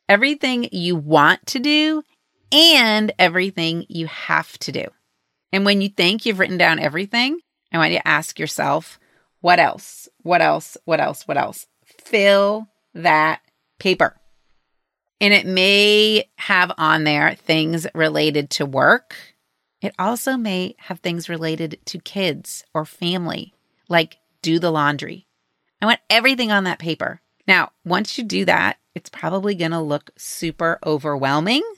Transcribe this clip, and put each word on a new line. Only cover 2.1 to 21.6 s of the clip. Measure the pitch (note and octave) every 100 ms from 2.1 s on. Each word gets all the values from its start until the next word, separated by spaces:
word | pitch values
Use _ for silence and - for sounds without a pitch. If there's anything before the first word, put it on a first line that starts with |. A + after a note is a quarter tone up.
| _ _ _ _
and | D4 E4 C#4+ A3+ G#3+ G#3+ -
everything | F3+ F#3 F#3+ F3+ E3 E3 -
you | E3+ D#3+
have | - - D#3 - -
to | -
do. | - - - _ _ _ _ _
And | F#3+ G3
when | G3+
you | G3+
think | G3+ F3 A3 A#3
you've | F#3
written | - F3+
down | F3 D#3+
everything, | D3 D#3+ G3 A#3 C4 E4+ - _ _
I | E3
want | D#3+
you | E3+
to | D#3+
ask | D3+ - -
yourself, | D#3 - D3 D#3 - - _ _ _ _
"What | F3 F3
else? | D3+ - - - - _
What | E3+ F3
else? | D#3+ D#3 - - -
What | D#3
else? | D3 D3 -
What | C#3+
else?" | A#2 - - _ _
Fill | _ - A3 G3+ G3+ G3+ G#3+ A3 _ _ E3+
that | E3+ D#3 D#3 - _ _ _ -
paper. | F#3+ F#3 D#3+ - _ _ _ _ _ _ _ _ _ -
And | G3+
it | G3+ F#3
may | F#3 F#3+ G3+ G#3 G#3+ G#3+ G#3+ - -
have | - F#3 F3+ F3
on | D#3 D#3
there | D3+ D3 D#3+ -
things | - D#3+ D#3 E3 D#3+
related | E3 D#3 D3+ D#3 D3 D3
to | - C#3+
work. | C3+ C#3 B3 - - - _ _ _ _ _
It | G#3 -
also | G3 A#3+ C4+ C4
may | G#3+ F#3 F#3 -
have | - F3
things | F3+ E3+ D#3+
related | E3 D#3+ D#3+